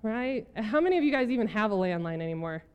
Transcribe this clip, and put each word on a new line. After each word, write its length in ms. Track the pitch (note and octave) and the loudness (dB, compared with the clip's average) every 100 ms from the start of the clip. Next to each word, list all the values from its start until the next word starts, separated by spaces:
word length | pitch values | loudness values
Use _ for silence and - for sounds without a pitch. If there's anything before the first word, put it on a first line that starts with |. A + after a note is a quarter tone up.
Right? 460 | A3 A3+ B3+ C4 - - | -2 -2 -2 -4 -6 -6
How 260 | G#3+ D4+ | 0 2
many 160 | F4 F4+ | 4 4
of 60 | |
you 80 | D4 | 4
guys 180 | C4+ B3+ | 2 0
even 180 | B3 G#3+ | 0 0
have 220 | F#3 G#3+ | 0 0
a 40 | G3 | 2
landline 460 | F#3 F3 E3+ E3 | 0 0 -4 -4
anymore? 420 | E3 D#3+ E3 D#3+ - | -4 -4 -6 -8 -12